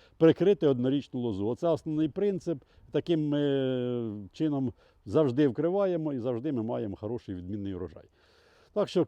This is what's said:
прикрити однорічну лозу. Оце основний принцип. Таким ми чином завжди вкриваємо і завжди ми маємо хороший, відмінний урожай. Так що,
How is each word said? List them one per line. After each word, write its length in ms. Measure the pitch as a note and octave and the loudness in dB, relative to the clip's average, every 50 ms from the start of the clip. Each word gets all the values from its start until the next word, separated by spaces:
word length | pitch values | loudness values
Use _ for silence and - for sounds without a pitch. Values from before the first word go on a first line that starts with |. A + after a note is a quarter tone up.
| - - _ - | -20 -12 _ 6
прикрити 500 | D#3+ E3 D3+ - E3+ G3 G3+ - D#3+ C#3+ | 6 6 8 6 4 2 4 4 4 2
однорічну 520 | C3+ A#2+ B2 C3 C#3 C#3+ A#2 - - B2+ | 4 4 2 0 0 0 -2 -4 -8 -6
лозу. 280 | A#2+ A#2 G2+ F#2+ G2+ A2 | -4 -4 -2 -2 -2 -2
Оце 220 | B2 - E3+ E3+ | -2 -2 0 0
основний 400 | D#3+ - - E3 D3+ D3+ D#3 D3 | 0 0 -2 -4 -2 -2 -2 -2
принцип. 540 | - F#3+ G3+ G#3 G3 E3 - E3+ D#3+ C3 - _ _ - - - | -2 -2 -2 -2 -2 -4 -4 -4 -6 -6 -6 _ _ -20 -12 -4
Таким 380 | - D3 - - E3+ D#3+ D3+ D3 | -4 -2 0 0 0 0 2 0
ми 1000 | D3 D3 D3 C#3+ C#3 C3+ C3 C3 C3 B2+ B2 B2 B2 A#2+ A#2 A2 G#2 G#2 G2+ F#2 | 0 0 2 2 2 2 0 0 0 -2 -2 -2 -2 -2 -4 -4 -6 -8 -10 -12
чином 420 | - - D#3+ D#3 D3 C#3 C3+ A#2 - _ _ _ _ _ - | -6 -2 -2 0 0 0 -2 -2 -4 _ _ _ _ _ -8
завжди 420 | G#2 F#2+ D#3 D#3 C3 A#2+ C#3 D3+ C3+ | 0 2 2 4 4 4 4 2 2
вкриваємо 680 | A2 - D3+ E3+ F#3 G3+ G3+ F#3+ F3 E3 D#3 D3+ C#3 | 2 2 0 0 2 2 2 0 0 -2 -2 -4 -4
і 60 | B2 | -4
завжди 320 | A2 C3 B2 A2+ C3 D#3 | -4 -4 -4 -4 -4 -4
ми 120 | C#3 A#2 A2 | -2 -2 -2
маємо 320 | A2+ B2 B2 A2+ G#2 F#2+ | -2 -4 -4 -4 -6 -8
хороший, 400 | - G#2+ G#2 B2 A2+ - - F#2+ | -8 -8 -6 -6 -8 -8 -8 -10
відмінний 400 | F2+ F2 F#2 G#2 G#2 G2 G2 F#2+ | -10 -8 -8 -8 -6 -6 -6 -6
урожай. 280 | F2 F#2 D#2+ - - - - _ _ _ _ _ _ _ _ _ _ _ _ - | -6 -8 -10 -12 -16 -20 -20 _ _ _ _ _ _ _ _ _ _ _ _ -4
Так 160 | G#3 F#3+ - | -4 -2 0
що, 180 | - F#3 D#3 | 0 0 0